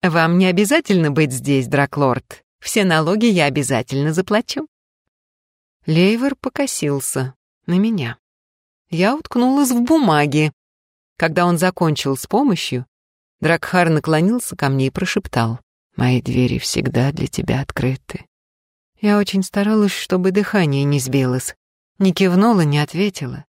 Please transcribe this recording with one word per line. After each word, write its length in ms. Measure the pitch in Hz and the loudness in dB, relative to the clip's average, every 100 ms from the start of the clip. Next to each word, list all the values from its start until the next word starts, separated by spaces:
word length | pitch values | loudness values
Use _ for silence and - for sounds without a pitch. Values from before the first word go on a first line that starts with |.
«Вам 360 | 185 165 165 175 | 0 2 2 4
не 80 | 190 | 4
обязательно 640 | 180 208 311 - 190 151 | 2 2 0 2 0 2
быть 220 | 143 151 | 2 0
здесь, 360 | 127 131 135 120 | -2 0 0 2
Драклорд. 720 | 143 143 - 135 123 - - _ _ | 0 0 0 0 0 -6 -20 _ _
Все 240 | - 226 | -4 0
налоги 420 | 190 160 156 208 233 | 2 2 0 2 2
я 180 | 185 | 2
обязательно 680 | 143 139 127 127 - 135 147 | 2 0 -2 -2 -2 -2 -2
заплачу». 540 | 160 190 214 - - 302 _ _ _ _ _ _ _ _ _ _ _ - | -2 -2 -2 -2 -8 -10 _ _ _ _ _ _ _ _ _ _ _ -2
Лейвор 480 | 160 190 226 269 | 2 2 2 -2
покосился 1000 | 277 262 - 277 - 147 143 - 139 131 - _ _ - | -4 -8 -4 -4 -4 -4 -4 -4 -6 -6 -10 _ _ -2
на 100 | 180 | 0
меня. 400 | 214 214 117 - _ _ _ _ _ _ _ | 0 -2 -4 -10 _ _ _ _ _ _ _
Я 240 | 165 190 | 0 0
уткнулась 560 | 285 - 240 247 269 269 | 0 -4 0 2 2 2
в 120 | 240 | 0
бумаги. 720 | 240 320 226 151 147 147 151 - _ _ _ _ _ _ | 2 2 4 2 2 2 0 -2 _ _ _ _ _ _
Когда 300 | 165 160 175 | -2 2 2
он 120 | 170 | 2
закончил 580 | 185 - 165 147 151 135 | 0 0 -2 0 -2 -4
с 100 | - | -2
помощью, 600 | 208 285 180 - 127 127 _ _ _ _ _ | 0 2 0 -2 -6 -8 _ _ _ _ _
Дракхар 500 | 156 165 - 185 170 | 0 0 0 2 2
наклонился 680 | 156 160 156 180 240 - - | 2 0 0 2 0 -4 -4
ко 120 | 143 | -2
мне 200 | 135 135 | 0 -2
и 20 | |
прошептал: 720 | - 180 - - - 113 117 _ _ _ | -2 -2 -4 -2 -2 -2 -4 _ _ _
«Мои 260 | - 127 127 | -2 0 0
двери 380 | - 123 127 123 | 0 0 0 -2
всегда 540 | - - 127 117 135 | -4 -4 -2 0 -2
для 160 | 156 - | -2 -6
тебя 320 | - - 120 | -6 -4 -4
открыты». 680 | 139 - 131 131 _ - - _ _ _ _ _ _ _ | -4 -4 -4 -4 _ -16 -16 _ _ _ _ _ _ _
Я 180 | 208 208 | 0 2
очень 260 | 202 190 | 0 -2
старалась, 480 | 190 208 202 220 208 | -2 -2 0 2 0
чтобы 400 | - - 185 185 | -2 -4 0 0
дыхание 500 | 190 202 208 160 139 | 0 0 0 2 2
не 160 | 143 143 | 0 0
сбилось. 560 | 131 139 127 127 - - _ _ _ _ | 0 0 0 -2 -6 -14 _ _ _ _
Не 140 | 190 | 0
кивнула, 500 | - 190 180 220 214 | 2 2 4 4 4
не 160 | 156 147 | 2 2
ответила. 680 | 147 165 208 - 131 123 - | -2 -2 -4 -4 -10 -12 -16